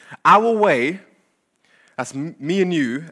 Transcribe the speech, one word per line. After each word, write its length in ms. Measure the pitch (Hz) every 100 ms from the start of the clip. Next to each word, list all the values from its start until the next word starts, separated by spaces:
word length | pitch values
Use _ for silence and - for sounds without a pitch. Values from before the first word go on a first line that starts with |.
| - -
Our 300 | 160 196 226
way, 480 | 220 208 131 135 190 - _ _ _ _ _ _ _ _ -
that's 180 | 123 135
m-, 220 | 156 -
me 220 | 147 196
and 120 | 180
you, 340 | 170 127 131 165